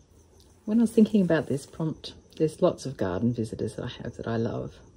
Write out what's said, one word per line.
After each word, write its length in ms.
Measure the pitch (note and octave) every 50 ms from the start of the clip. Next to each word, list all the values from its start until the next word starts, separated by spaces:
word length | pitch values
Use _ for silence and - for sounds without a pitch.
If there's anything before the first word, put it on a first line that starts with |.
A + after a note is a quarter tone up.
| - _ _ _ - _ _ - - _ _ _ _
When 140 | - G#3+ A3+
I 20 |
was 100 | A#3+ G#3+
thinking 300 | - - G#3+ G#3 - G#3+
about 260 | F#3+ E3+ E3+ D#3 - -
this 200 | B2+ C#3+ - -
prompt, 460 | - - E3 D#3+ E3 - - - - - - - _ -
there's 240 | D#3+ D#3 D3+ - -
lots 240 | E3+ - - - C3
of 100 | C3 -
garden 340 | - F#2+ F2 F#2+ A2 A#2
visitors 440 | B2 A#2 A2 A2+ - - - A2 -
that 100 | - -
I 180 | - - - -
have 120 | - C3
that 120 | - - -
I 100 | A2+ A2+
love. 360 | A2+ - - - B2 C3 - - - - -